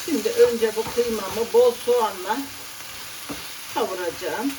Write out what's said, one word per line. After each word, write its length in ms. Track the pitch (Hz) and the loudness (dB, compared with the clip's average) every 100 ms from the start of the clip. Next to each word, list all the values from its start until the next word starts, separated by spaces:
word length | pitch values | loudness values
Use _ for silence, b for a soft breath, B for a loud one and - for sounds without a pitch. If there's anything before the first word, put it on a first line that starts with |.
Şimdi 240 | - 254 440 | 0 0 2
önce 440 | 480 480 - 440 214 | 6 6 6 0 0
bu 60 | - | -2
kıymamı 580 | 480 480 311 190 208 - | 0 0 -2 -4 -4 4
bol 200 | 453 247 | 6 6
soğanla 640 | 240 - 240 453 185 185 277 277 - - - - - - - - 147 - - - | 4 2 4 2 -2 -4 -4 -4 -12 -14 -14 -14 -12 -14 -12 -10 -10 -10 -12 -8
kavuracağım. 760 | - 208 185 175 - 175 - 269 | -4 -2 -2 -4 -4 -4 -2 -2